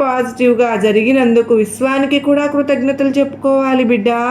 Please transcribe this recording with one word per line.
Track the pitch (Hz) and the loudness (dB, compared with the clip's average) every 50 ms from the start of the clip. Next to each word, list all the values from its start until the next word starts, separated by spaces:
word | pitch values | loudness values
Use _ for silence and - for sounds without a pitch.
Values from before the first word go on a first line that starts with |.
పాజిటివ్గా | 277 262 254 254 240 233 - - 247 247 240 220 247 233 226 | -2 -2 -2 -2 -4 -4 -2 0 2 2 2 2 0 0 0
జరిగినందుకు | 202 196 220 202 214 214 247 262 269 254 240 226 233 226 226 233 | 0 0 2 2 2 2 2 2 2 2 2 2 2 2 2 2
విశ్వానికి | 220 214 208 - - 254 262 269 277 277 269 285 285 | 0 0 -2 -4 -4 -4 -2 0 0 0 0 0 0
కూడా | 277 285 285 285 294 | 0 2 0 0 0
కృతజ్ఞతలు | 285 294 285 277 277 277 240 247 269 269 277 277 277 | -2 -2 -2 0 0 -2 -2 0 -2 -2 0 -2 0
చెప్పుకోవాలి | 269 277 277 277 - - - 269 269 269 269 262 262 254 254 | 0 0 -2 -2 -4 -4 -2 0 0 0 0 0 0 0 2
బిడ్డ. | 220 247 220 196 240 233 233 240 247 | 2 0 0 0 0 -2 -2 -2 -2